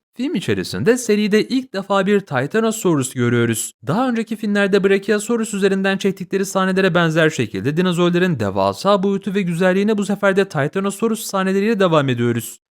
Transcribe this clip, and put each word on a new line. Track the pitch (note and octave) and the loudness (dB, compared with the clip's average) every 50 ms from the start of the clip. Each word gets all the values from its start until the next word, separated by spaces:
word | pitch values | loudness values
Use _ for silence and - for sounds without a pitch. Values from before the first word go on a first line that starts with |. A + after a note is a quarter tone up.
| _ _ _ | _ _ _
Film | - A#3+ D4 F4+ | -6 -6 -4 -4
içerisinde | G#3+ - - G#2 F#2+ F2 - - F#2 B2+ F#3 B3 | -4 -2 -2 -2 -2 -2 -4 -4 -2 2 2 2
seride | B3 - - G#3 G#3 G#3+ G#3 G3 A3 - - | 2 2 0 0 0 0 2 2 0 0 0
ilk | G#3 C4 B3+ - - | -2 -4 -4 -4 -8
defa | F#3+ F#3+ - G3+ G3 F#3+ | -8 -4 -2 0 0 2
bir | F#3+ G#3 G3+ | 2 2 0
Titanosaurus | G3 - D3 B2+ B2+ D3+ - A3 A3+ A3+ G#3+ A3 - F3+ E3 C#3+ B2+ - - | 0 0 -4 -2 -2 -2 -2 -2 -2 -2 -2 -2 0 0 0 0 0 -2 -2
görüyoruz. | C3 A#2+ A#2+ A#2+ A#2+ A#2 A#2 A2+ A2 - - - _ - | -2 0 2 2 2 2 2 0 -2 -4 -10 -12 _ -6
Daha | A2 D3+ A3 C4 C4 | -4 -2 -2 0 0
önceki | A#3+ A3+ A3+ - A#3 | -2 -4 -4 -6 -6
filmlerde | G#3 - G#3 G3+ G3+ G3+ G3 F#3+ G3+ F3+ | -6 -4 -2 0 0 2 2 2 2 4
Brachiosaurus | G3 G3 F#3+ G3 - A3 G#3 G#3 - A#3+ A3 A3 G#3+ - | 4 2 2 0 0 -2 -2 0 -2 -2 -2 -2 -4 -4
üzerinden | G3 G3 G3 F#3+ F#3+ F#3+ G3 F#3+ | 0 0 0 2 2 0 0 0
çektikleri | G3 - G3 F#3 - F#3 - - G3 G3 | 0 0 -2 -2 -4 -8 -6 -4 -4 -4
sahnelere | G3 - G3 F#3+ F#3+ F#3 F#3 F#3+ F#3+ E3 | -2 -2 0 0 2 2 2 2 2 4
benzer | F3+ F3 E3 D#3 E3 D#3+ D#3 | 4 2 2 2 2 2 2
şekilde | D#3 - B2 G#2 - G2 F#2+ C3 D3 | 2 0 -4 -4 -4 -4 -2 -2 0
dinozorların | D#3+ F3+ F#3 F3 E3 F3 F3 F3 F3 F3+ F#3 E3 A#2 | 0 0 2 2 2 2 2 2 2 2 0 0 0
devasa | G#2+ G2+ F#2+ G2+ F#2+ G2 G2 - - F#3+ G#3 G3 F#3 | -2 -2 0 0 0 0 0 0 0 2 2 2 2
boyutu | G3+ G3 G3 G3 G#3+ F3+ | 0 -2 -2 -4 -4 -2
ve | G3+ G3+ | -2 -2
güzelliğine | F3 F3 E3 F#3+ F#3 F#3 F#3+ G3+ G#3 A3+ G#3 | -2 -2 0 2 2 2 2 2 0 0 -2
bu | G3+ | -2
sefer | F3+ G3+ G3 - G3 F#3+ | -4 -4 0 0 0 2
de | G3 G3 | 2 0
Titanosaurus | G3 - D3+ C#3 D3+ - G3 G3 G3+ G3 - - A#3 A3+ G#3+ | 0 0 -2 -2 -2 -2 -4 -4 -4 -4 -2 -2 -2 -2 -4
sahneleriyle | - - - G3 - F#3+ F#3+ G3 G3 G#3+ A#3 G3 | -6 -6 -4 -2 -2 0 0 0 2 2 2 2
devam | G3 F3+ D#3+ D#3 C#3 C3+ | 2 4 4 2 2 2
ediyoruz. | B2+ A#2+ A#2+ A#2+ A#2 A#2 A2+ - - - _ _ | 0 0 0 0 0 -2 -4 -8 -14 -18 _ _